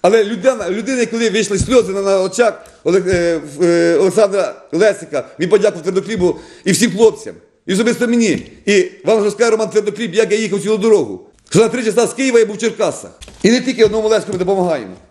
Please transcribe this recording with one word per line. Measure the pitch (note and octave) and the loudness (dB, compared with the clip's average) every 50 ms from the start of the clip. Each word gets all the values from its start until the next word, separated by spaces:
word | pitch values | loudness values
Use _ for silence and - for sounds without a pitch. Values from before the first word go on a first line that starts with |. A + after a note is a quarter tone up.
Але | - A#3 G#3+ A3+ G#3+ | 2 4 4 4 2
людина, | G3+ A3+ F#3+ F3 C4 B3+ A3+ G3 E3+ | 0 -4 -2 0 0 0 0 -4 -6
людина, | F#3 G#3 A3 A3 C4+ B3 A#3+ | -6 -6 -4 -4 -2 -2 -2
коли | - A3 A3+ A#3 A3 | -2 -2 -2 -2 0
вийшли | F#3 A3 G#3+ - G#3 F#3+ | 0 0 -2 -2 -2 -2
сльози | - - B3+ B3 G#3 F3+ F#3+ | -2 2 2 2 2 2 -2
на, | G3 | -4
на | G3 G3 G3 F#3+ | 0 0 0 0
очах | F#3 F#3+ F#3 - A#3+ A3 - - - - - _ _ | 0 -2 0 0 0 0 0 -4 -16 -20 -20 _ _
Олег-, | - F3 G3 F3 F3+ | 0 0 0 0 0
е, | F#3+ F3 E3+ E3+ E3 D#3+ D3 D3 C#3+ C#3+ | 0 0 0 0 -2 -2 -6 -10 -4 -2
в, | F3 | 0
е, | E3+ E3+ E3+ E3+ E3+ E3+ C#3+ | 2 2 2 2 2 2 2
Олександра | F3 F#3+ - - A3 G3+ F#3+ G3+ F3+ C3+ - - - - | 2 2 2 2 2 2 2 0 -2 -2 -6 -12 -16 -6
Лесика, | - E3 G#3 A3 G3 G3+ E3+ D#3 - C#3 B2 - - - | -2 2 2 2 2 -2 -8 -8 -6 -8 -8 -8 -8 -6
він | D#3+ F3+ | -2 0
подякував | G3 G#3 F#3 G#3+ F#3+ F3 D3 | 2 2 2 2 -2 -2 -6
Твердохлібу | F3 F#3 F#3+ E3 E3 A3+ G3+ F3+ F3 D3+ - - - - - - | -4 -4 -4 -4 -4 -4 -2 0 0 -2 -2 -10 -20 -20 -8 -2
і | F#3 | -2
всім | F#3 D#3 G#3 A#3 | 0 2 0 -2
хлопцям, | E3 G3 A3+ A3 G3+ - - G#2+ F2 - _ _ _ _ _ | 2 4 2 2 2 0 -12 -16 -18 -18 _ _ _ _ _
і | - F#3 | -4 -2
особисто | F#3+ A#3 A3+ A3+ E3 A#3+ A3+ | 0 0 0 0 0 0 0
мені. | A#3+ A#3+ A3+ G#3 D3+ - - - - - _ | 2 2 2 0 0 -2 -6 -14 -20 -10 _
І | - G3+ G3 F3+ - - - - | 0 2 2 2 0 -4 -8 -2
вам | - A3 A3 G3+ | 0 0 2 2
розкаже | G#3 G3+ - A#3+ A#3 | -2 0 0 0 2
Роман | A3 A3 A3 G3 | 2 0 -2 0
Твердохліб, | D3+ G#3 G3+ G#3 G3 - A#3 G#3+ E3 | -2 -2 -2 -2 -6 -6 -8 -4 0
як | G#3 A3 F#3 | -2 0 0
я | G3+ A3 | 0 -2
їхав | A3 G3+ F3+ G3 | -2 -2 -4 -4
цілу | D3+ G3+ A3 G#3+ | -2 -2 -2 0
дорогу. | F#3+ A3+ G#3+ G3 C#3 G#2+ G2 F2+ - - _ _ _ _ | 2 2 2 2 2 -2 -8 -14 -16 -20 _ _ _ _
Що | - E3 | 2 2
за | A3+ A3 | 2 2
три | A3+ B3 A#3 | 2 -2 -4
часа | A3+ G3+ A#3 A#3 G3+ | -2 0 0 0 0
з | - | -2
Києва | - C4+ C4+ A#3+ A#3 | -2 -2 2 4 4
я | A3+ | 2
був | G3+ G#3+ | 2 -2
в | G3 | -4
Черкасах. | A3+ A3+ - - G#3+ E3 C3+ - - F#2+ - _ - - - - - | -4 -4 -2 -2 -2 -2 -2 -6 -14 -20 -20 _ -20 -20 -20 0 2
І | G3+ | 2
не | A#3 B3+ | 2 2
тільки | - B3+ B3+ - A3+ | 0 -4 2 2 2
одному | G#3 G3+ A3 G#3+ G#3+ | 2 2 0 0 2
Лесику | A3 G#3 D#3 C3+ | 0 0 0 -4
ми | G3+ F#3 | -6 -4
допомагаємо. | F3+ F3+ G3 F#3+ F3+ F3+ D#3+ C#3 A2 F#2+ F2+ - _ _ | -2 -2 0 0 0 -2 -2 -4 -6 -12 -16 -20 _ _